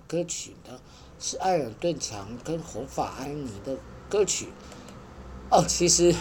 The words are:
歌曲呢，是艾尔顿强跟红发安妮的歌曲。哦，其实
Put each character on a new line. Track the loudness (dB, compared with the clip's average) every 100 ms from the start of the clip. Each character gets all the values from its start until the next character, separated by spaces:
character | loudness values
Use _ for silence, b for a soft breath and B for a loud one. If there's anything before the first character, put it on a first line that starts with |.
| -4
歌 | -2 -2
曲 | -4 -10 -14 -18
呢， | -18 -18 B B B
是 | -6 0
艾 | 4 4
尔 | 2 -2
顿 | -2 0
强 | -4 -6 -8 -10
跟 | -6 -6
红 | -4 -8 -6
发 | -2 -4
安 | -4 -6 -6 -6
妮 | -8
的 | -6 -8 -8 -16 -2
歌 | 2 4
曲。 | 2 -4 -12 B B B B -16 -16 -14 -12 4
哦， | 6 6
其 | 4 4
实 | 8 8 6